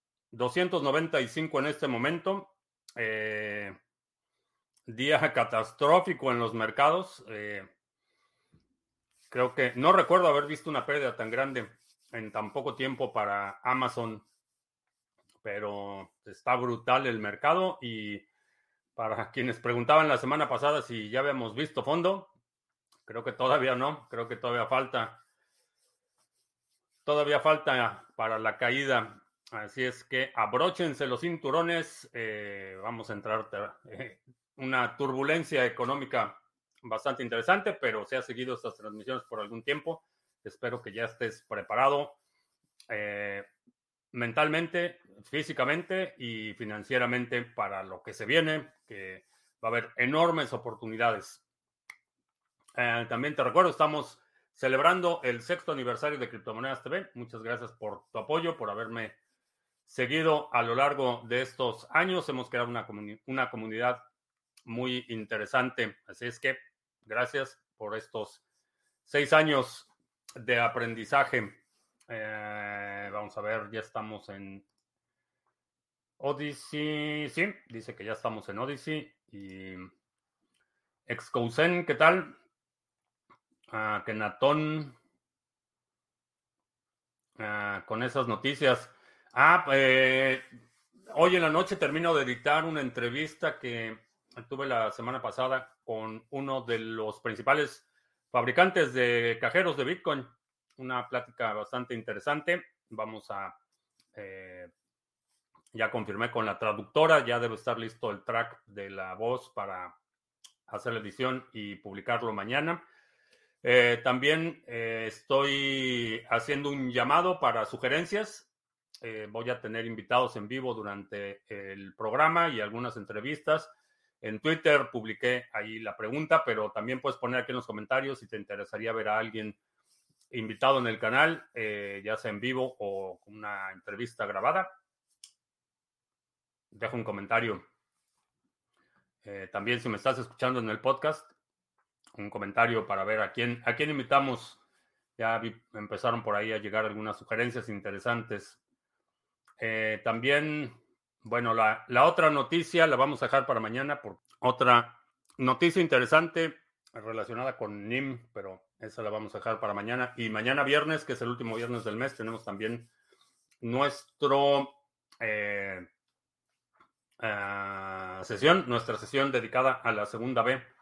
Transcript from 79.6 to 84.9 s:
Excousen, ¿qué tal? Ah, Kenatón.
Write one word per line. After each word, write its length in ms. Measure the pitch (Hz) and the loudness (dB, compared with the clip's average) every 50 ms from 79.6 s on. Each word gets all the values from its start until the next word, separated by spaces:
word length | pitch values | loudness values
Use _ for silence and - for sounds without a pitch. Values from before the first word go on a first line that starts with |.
| 95 95 92 90 92 - - _ _ _ _ _ _ _ _ _ _ _ _ _ _ _ _ _ _ _ _ _ _ | -14 -14 -14 -14 -16 -18 -20 _ _ _ _ _ _ _ _ _ _ _ _ _ _ _ _ _ _ _ _ _ _
Excousen, 800 | - 117 - - - - 123 120 117 120 151 160 175 175 175 170 | -8 -8 -8 -8 -6 -4 -2 -2 0 2 4 4 4 2 2 0
¿qué 100 | 160 135 | 0 4
tal? 420 | - 156 165 185 185 165 - - - _ _ _ _ _ _ _ _ _ _ _ _ _ _ _ _ _ _ - _ _ _ _ _ _ - 113 | 6 8 8 8 6 2 -6 -12 -20 _ _ _ _ _ _ _ _ _ _ _ _ _ _ _ _ _ _ -20 _ _ _ _ _ _ -10 -6
Ah, 300 | 110 107 107 107 98 - | -4 -2 -2 -2 -2 -4
Kenatón. 920 | 113 107 107 107 104 - - 131 143 147 156 156 151 156 156 147 131 | -4 -4 -4 -4 -4 0 4 4 4 6 4 2 0 -2 -4 -6 -10